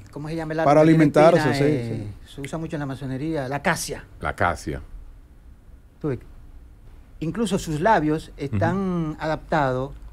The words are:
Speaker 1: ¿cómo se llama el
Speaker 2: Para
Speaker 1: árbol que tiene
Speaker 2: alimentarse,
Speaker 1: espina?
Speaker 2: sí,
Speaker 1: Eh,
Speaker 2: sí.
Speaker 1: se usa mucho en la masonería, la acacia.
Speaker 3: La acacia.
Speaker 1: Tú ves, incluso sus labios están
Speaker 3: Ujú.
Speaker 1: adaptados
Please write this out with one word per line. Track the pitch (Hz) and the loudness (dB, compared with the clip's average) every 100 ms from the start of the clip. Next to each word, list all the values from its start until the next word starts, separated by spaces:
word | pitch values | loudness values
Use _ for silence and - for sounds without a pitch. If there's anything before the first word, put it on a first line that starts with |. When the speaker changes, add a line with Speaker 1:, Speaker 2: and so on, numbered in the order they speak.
| - | -16
Speaker 1:
¿cómo | 143 151 | -12 -8
se | |
llama | 165 156 | -8 -6
el | 156 | 0
Speaker 2:
Para | 151 151 | 4 6
Speaker 1:
árbol | 160 | 8
que | |
tiene | 160 | 8
Speaker 2:
alimentarse, | 151 151 160 170 147 | 6 8 6 6 2
Speaker 1:
espina? | 139 | 2
Speaker 2:
sí, | 143 143 117 110 | 2 0 -2 -6
Speaker 1:
Eh, | 104 - - | -8 -12 -16
Speaker 2:
sí. | |
Speaker 1:
se | - | -14
usa | 139 160 | -10 -8
mucho | 160 | -6
en | 156 | -6
la | 139 | -6
masonería, | 127 135 131 156 156 127 | -8 -8 -6 -4 -4 -4
la | 139 | -2
acacia. | 180 156 - - - - | -2 -2 -4 -10 -14 -8
Speaker 3:
La | 76 | -6
acacia. | - 90 87 78 67 - - - - - - - - - - - - | 0 0 0 -6 -10 -10 -16 -16 -20 -20 -20 -20 -20 -20 -20 -20 -8
Speaker 1:
Tú | 151 | -6
ves, | 120 - - - - - - - - - - | -6 -10 -20 -20 -20 -20 -20 -20 -20 -20 -8
incluso | 156 175 208 190 | -6 -4 -2 -2
sus | 170 147 | -2 0
labios | 208 202 151 156 - - | 2 4 2 -2 -4 -10
están | 139 101 165 190 190 175 156 | -4 0 0 0 -2 -2 -2
Speaker 3:
Ujú. | 151 | -4
Speaker 1:
adaptados | 156 147 - 165 135 127 139 - - | -4 -4 -2 0 0 0 -4 -10 -18